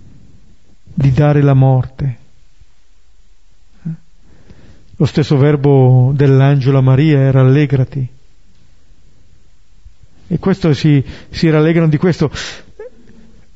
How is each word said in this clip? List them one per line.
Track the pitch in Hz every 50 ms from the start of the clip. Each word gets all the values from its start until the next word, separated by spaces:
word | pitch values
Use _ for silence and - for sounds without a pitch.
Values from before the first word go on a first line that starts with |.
| - - - - - - - - - - - - - - - - - - -
di | - 135 139
dare | 131 151 147 147 147 147
la | 143 143 139
morte. | 131 131 135 131 127 123 - - - 143 135 117 - - - - - - - - - - - - - - - - - - - - - - - - - - - - - - - - - - 165 160 - - - - - - - - - - - - - - - - - - - -
Lo | - 160
stesso | - - 170 139 - 156 131
verbo | 135 147 147 143 135 147 139 135 131 127 127 127 127 131 143
dell'angelo | 131 143 135 135 135 135 139 143 139 120 139 139 135
a |
Maria | 131 131 131 127 156 160 147 135
è | 135 135
rallegrati. | 135 135 131 131 131 147 151 135 139 127 131 - - 139 131 123 - - - - - - - - - - - - - - - - - - - - - - - - - - - - - - - - - - - - - - - - - - - -
E | 180 156
questo | - 190 185 - - 165 143
si, | - - 156 147 139 123 - - - - -
si | - - - 160
rallegrano | 151 151 151 160 165 170 165 156
di | 147 147
questo. | - 185 147 - 160 131 - - - - - - - - - - 427 508 - - - - - - - - - - - - -